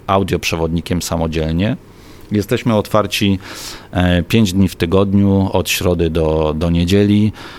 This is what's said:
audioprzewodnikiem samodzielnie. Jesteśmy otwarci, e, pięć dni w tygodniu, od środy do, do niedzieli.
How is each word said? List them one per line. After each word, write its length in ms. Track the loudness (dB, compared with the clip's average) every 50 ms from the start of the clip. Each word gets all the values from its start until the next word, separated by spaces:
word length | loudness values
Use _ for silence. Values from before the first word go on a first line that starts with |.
| -4
audioprzewodnikiem 960 | -2 0 0 0 0 -2 -2 -2 -2 -4 -2 -2 -2 -2 -2 -4 -2 -4 -4 -4
samodzielnie. 760 | -4 -4 -2 -2 -2 -2 -2 -2 -2 0 0 0 -2 -2 -4 -8 -16 -20 -20 -20 -20 -20 -20 -10 -4 -2
Jesteśmy 440 | -2 -2 0 -2 -2 0 0 0
otwarci, 600 | 0 0 0 0 0 0 0 -2 -2 0 0 0 0 -4 -10 -16 -14 -14 -14 -14 -16 -14 -6 -2
e, 300 | 0 2 2 2 2 0
pięć 300 | 2 2 2 2 2 2
dni 160 | 2 0 0
w 80 | 0
tygodniu, 760 | -2 -2 0 2 2 2 2 2 2 2 4 4 2 2 0 0
od 180 | -2 -2 -2
środy 400 | -2 -2 0 0 0 2 0 0
do, 440 | 0 0 0 0 0 0 0 0 -2
do 140 | 0 0 0
niedzieli. 600 | 2 2 2 2 4 4 4 4 4 4 2 0 -2 -4 -12 -18 -18